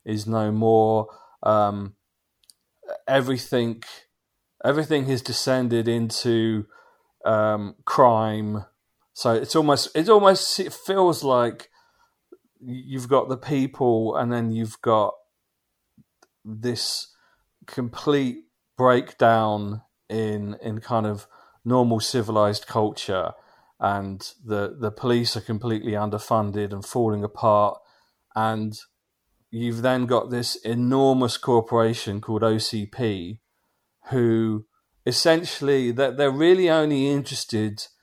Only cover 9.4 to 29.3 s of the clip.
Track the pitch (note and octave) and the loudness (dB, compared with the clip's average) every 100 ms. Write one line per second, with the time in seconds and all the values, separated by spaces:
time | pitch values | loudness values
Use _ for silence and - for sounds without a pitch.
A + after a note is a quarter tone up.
9.4 | - D#3+ D3+ C#3 - D#3 F3 G#3+ G3 F#3 | 0 0 2 2 0 -2 4 6 8 4
10.4 | - - F3 - - G3 F3+ D3 C#3 B2 | 2 -4 -6 -8 -4 2 2 2 0 2
11.4 | A#2+ - - _ _ _ _ _ _ - | 2 -4 -16 _ _ _ _ _ _ -20
12.4 | _ _ B2+ B2+ C3 C3 B2 C3+ C3 B2+ | _ _ -14 -14 -10 -8 0 2 2 -4
13.4 | - C#3 C3 - B2+ A2+ A2 - A#2+ A#2+ | -2 -2 -2 0 2 2 0 -2 -2 -2
14.4 | A2+ A2+ A2 - B2 A2 G2+ - _ _ | -2 -2 -6 -4 2 2 2 -2 _ _
15.4 | _ _ _ _ _ _ _ _ _ _ | _ _ _ _ _ _ _ _ _ _
16.4 | G#2+ A2 B2 A#2 - - - _ _ _ | -16 -8 -4 -4 -4 -8 -10 _ _ _
17.4 | _ _ - - A#2+ - - C#3+ C3 - | _ _ -14 -8 -8 -6 0 0 0 -6
18.4 | - _ _ - B2+ B2 - - A#2 A2+ | -14 _ _ 2 4 4 2 2 4 4
19.4 | A2 G#2+ G2+ G#2+ - _ - A2+ A2 G#2+ | 2 -2 -4 -8 -12 _ -8 -4 -4 -4
20.4 | G#2 G#2 A2+ G#2+ - A#2 G#2+ G2+ - _ | -6 -10 -10 -10 -4 -2 -2 -6 -12 _
21.4 | _ _ A#2+ B2+ A#2+ A2+ - B2+ G#2+ G#2+ | _ _ 0 2 4 2 -2 -4 0 2
22.4 | G#2 G#2 - A#2 G#2+ - - F#2+ E2 - | 2 0 -4 -2 -2 -4 -6 -4 -4 -8
23.4 | _ _ _ - G2+ G2+ G2 F#2+ - - | _ _ _ -6 -4 -2 -6 -10 -16 -16
24.4 | B2 G#2 G2+ C#3+ A2 - B2 A#2+ A#2 G#2+ | -6 -4 -4 -6 -8 -4 0 0 0 -6
25.4 | - G#2+ A#2 A2 A#2+ G#2 G#2 G#2 - A2+ | -6 -6 -4 -4 -4 -4 -4 -6 -2 -2
26.4 | G#2 G2+ G2+ G2+ - B2+ A2+ G#2 G#2 - | -2 -4 -6 -8 -6 -2 0 -2 -6 -2
27.4 | A2+ G#2 G#2 - _ _ _ _ _ A2 | 2 4 2 -2 _ _ _ _ _ -4
28.4 | A2 A2 G#2+ A2 - _ _ _ _ | -2 -2 -6 -10 -18 _ _ _ _